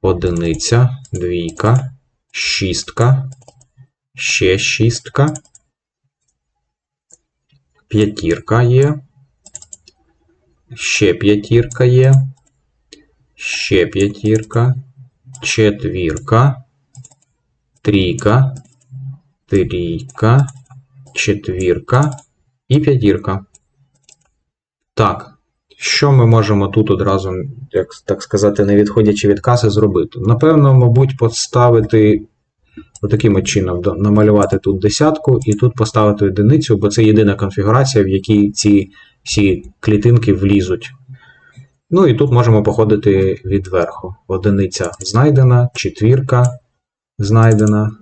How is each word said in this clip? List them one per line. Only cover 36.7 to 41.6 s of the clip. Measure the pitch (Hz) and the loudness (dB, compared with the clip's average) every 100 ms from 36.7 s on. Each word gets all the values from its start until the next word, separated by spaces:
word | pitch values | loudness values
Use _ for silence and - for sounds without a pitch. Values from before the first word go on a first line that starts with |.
| 104 | 0
бо | 101 | 0
це | 104 | 2
єдина | 110 107 104 95 | 2 4 2 0
конфігурація, | 98 95 101 117 135 117 | -4 -2 0 2 2 0
в | 95 | 0
якій | 95 95 107 104 | -2 0 2 2
ці | 104 104 101 98 _ _ _ | 0 2 2 0 _ _ _
всі | - - 101 92 - _ | -8 -2 0 -2 -8 _
клітинки | - 107 117 120 110 | -2 0 4 2 2
влізуть. | 95 98 101 92 90 - - _ - _ _ _ - | 0 2 0 0 -6 -8 -20 _ -20 _ _ _ -20